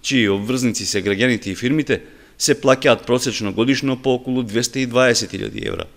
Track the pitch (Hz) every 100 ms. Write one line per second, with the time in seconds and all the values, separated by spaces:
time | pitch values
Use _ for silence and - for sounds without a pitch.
0 | - 135 107 98 107 127 123 - 95 104
1 | 98 98 123 113 98 90 120 151 143 107
2 | - - - _ - 143 139 131 143 113
3 | - 123 127 107 104 95 117 131 139 127
4 | 135 123 127 127 117 110 120 135 131 117
5 | 127 117 107 95 104 104 - 90 82